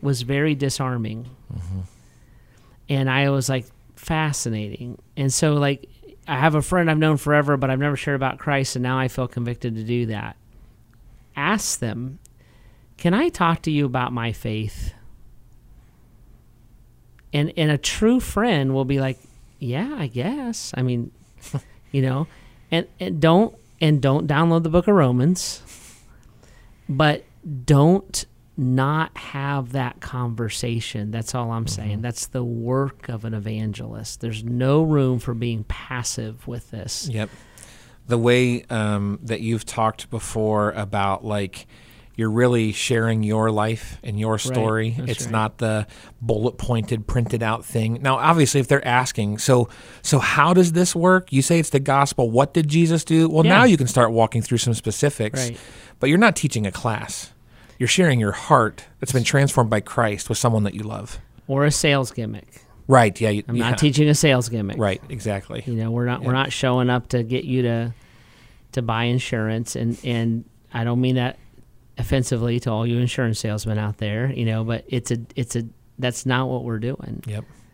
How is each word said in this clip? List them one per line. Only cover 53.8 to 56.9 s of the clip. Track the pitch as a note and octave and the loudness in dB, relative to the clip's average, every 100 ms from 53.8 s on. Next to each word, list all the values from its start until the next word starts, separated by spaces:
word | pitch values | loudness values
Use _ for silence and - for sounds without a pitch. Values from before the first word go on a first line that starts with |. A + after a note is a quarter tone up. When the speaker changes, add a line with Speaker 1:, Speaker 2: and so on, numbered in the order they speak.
| B2+ | 4
Speaker 2:
start | B2+ A2+ | 4 4
walking | A2+ A2 - | 4 4 2
through | - A#2 | 0 0
some | B2 | 0
specifics, | A2+ - - C#3+ - A2 C3+ B2 | -2 -4 0 -2 0 -4 -2 -4
Speaker 1:
Right. | A#2 - - - - | -6 -18 -20 -20 -2
Speaker 2:
but | C3+ | 2
you're | E3+ | 4
not | A3+ - | 4 2
teaching | C#3 A2+ G2+ | -2 -2 -4
a | |
class. | - A#2+ | -4 -4